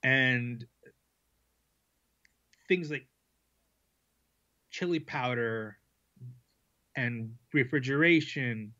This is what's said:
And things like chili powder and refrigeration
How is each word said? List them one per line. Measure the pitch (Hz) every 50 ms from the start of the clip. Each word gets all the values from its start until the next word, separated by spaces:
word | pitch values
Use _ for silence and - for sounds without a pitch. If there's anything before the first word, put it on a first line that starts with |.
| -
And | 131 131 135 131 127 127 123 120 120 123 120 120 - _ _ - - _ _ _ _ _ _ _ _ _ _ _ _ _ _ _ _ _ _ _ _ _ _ _ _ _ _ _ _ _ _ _ _ _ _ _
things | - 190 180 170 147
like | 151 135 131 _ _ _ _ _ _ _ _ _ _ _ _ _ _ _ _ _ _ _ _ _ _ _ _ _ _ _ _ _ _ _ _ _
chili | - - 185 175 175 156
powder | 147 - - 147 123 123 123 120 117 113 113 113 110 107 101 _ _ _ _ _ _ _ _ _ 127 123 123 - _ _ _ _ _ _ _ _ _ _ _
and | 135 127 120 120 117 110 110 113 - _ _ -
refrigeration | 147 123 123 - 147 127 131 135 139 160 170 170 160 151 - - 147 131 123 117 110 110 104 113 _